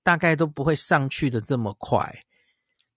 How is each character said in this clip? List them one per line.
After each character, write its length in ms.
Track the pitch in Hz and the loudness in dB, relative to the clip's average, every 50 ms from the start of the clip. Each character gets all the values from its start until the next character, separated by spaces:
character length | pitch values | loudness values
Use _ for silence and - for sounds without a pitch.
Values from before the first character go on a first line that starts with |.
| _ | _
大 120 | 180 175 | 2 2
概 200 | 156 180 170 160 | 4 4 2 2
都 100 | 151 165 | 2 0
不 180 | 156 147 - 135 | -2 -2 -4 -2
会 120 | 160 156 | -2 0
上 340 | - - - 175 151 135 135 | -2 0 2 2 2 2 -2
去 220 | - - 151 135 | -2 -2 -2 0
的 100 | 120 113 | 0 -2
这 160 | 104 - 139 | -2 -2 -2
么 160 | 123 113 101 98 - | -2 -2 -4 -6 -8
快。 340 | - - 123 98 71 - - - _ _ _ _ _ _ _ _ _ _ _ _ _ _ _ | -4 -2 0 0 0 -4 -8 -18 _ _ _ _ _ _ _ _ _ _ _ _ _ _ _